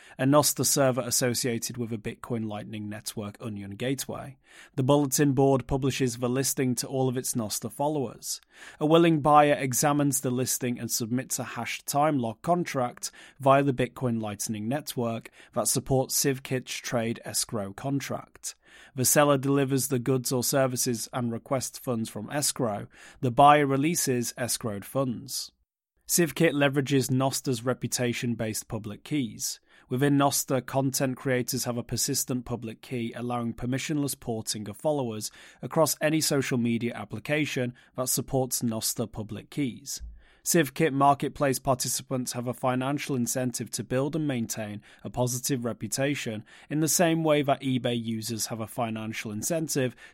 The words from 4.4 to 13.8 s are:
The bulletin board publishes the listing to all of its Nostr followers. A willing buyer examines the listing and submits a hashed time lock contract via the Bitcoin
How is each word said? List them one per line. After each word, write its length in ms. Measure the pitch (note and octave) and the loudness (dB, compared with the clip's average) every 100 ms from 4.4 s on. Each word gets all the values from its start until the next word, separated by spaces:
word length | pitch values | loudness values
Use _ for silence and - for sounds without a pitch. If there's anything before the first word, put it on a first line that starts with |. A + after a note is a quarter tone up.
| _ - - | _ -20 -10
The 80 | - | -2
bulletin 520 | C3 D3 C#3+ - C#3+ | 4 4 4 4 4
board 340 | C3+ C#3 C3+ - | 6 4 4 0
publishes 480 | C#3 C3+ - C3 A#2 | 0 0 0 -2 0
the 120 | B2 | -2
listing 460 | B2+ C3+ - C3 | 0 0 0 0
to 140 | A#2+ - | 0 -2
all 200 | C3+ C3 | 0 0
of 80 | B2+ | 0
its 180 | B2 | -4
Nostr 360 | B2 G#2+ - A2+ | -4 -4 -4 -6
followers. 720 | - C#3+ D3+ A#2 - - - - - - - | -2 -2 0 -4 -6 -10 -10 -12 -20 -20 -4
A 60 | D3+ | 6
willing 340 | E3 E3+ D#3 | 8 8 6
buyer 340 | D3+ D3 D3 | 8 8 8
examines 640 | C#3 C3+ A#2 D3+ D3 C#3+ C3+ | 4 2 2 2 4 2 0
the 120 | C3 | 0
listing 480 | B2 B2+ - B2 A#2+ | -2 -2 -2 -2 -4
and 100 | A2+ | -4
submits 480 | - A2 B2 B2+ - | -4 -2 -2 -2 -6
a 60 | |
hashed 420 | A2+ - A#2 - - | -6 -8 -8 -8 -2
time 320 | C#3+ D3+ D3 | 2 2 2
lock 240 | A2+ A2 | -2 -4
contract 720 | - F3 E3 C#3 B2 - - - - _ | 0 0 0 -2 -2 -4 -12 -12 -20 _
via 240 | C3+ C3+ | 6 6
the 100 | C#3+ | 6
Bitcoin 480 | B2+ | 2